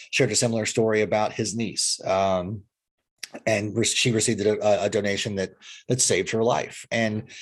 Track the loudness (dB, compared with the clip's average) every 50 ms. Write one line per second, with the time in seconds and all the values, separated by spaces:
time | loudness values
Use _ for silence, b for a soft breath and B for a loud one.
0 | B B 0 2 2 2 2 0 0 0 0 0 -2 -2 0 2 2 4 4 2
1 | 2 2 2 0 0 0 -2 -4 -4 -4 -4 -4 -4 -4 -2 -2 -2 -2 -2 -4
2 | -2 0 2 2 2 2 2 0 -2 -4 -8 -10 -12 _ _ _ _ _ _ _
3 | _ _ _ -18 -18 -16 -16 -6 -2 0 0 0 0 -2 0 0 0 0 0 2
4 | 2 2 2 2 2 2 0 2 2 2 2 4 4 2 4 4 2 0 0 0
5 | 0 0 -2 -2 -2 -4 -2 -4 -4 -4 -8 B B B B B B -2 0 0
6 | 2 2 2 2 0 0 0 0 2 2 2 0 -2 -6 -12 -18 -10 -4 -2 0
7 | 0 0 -2 -4 -8 B B B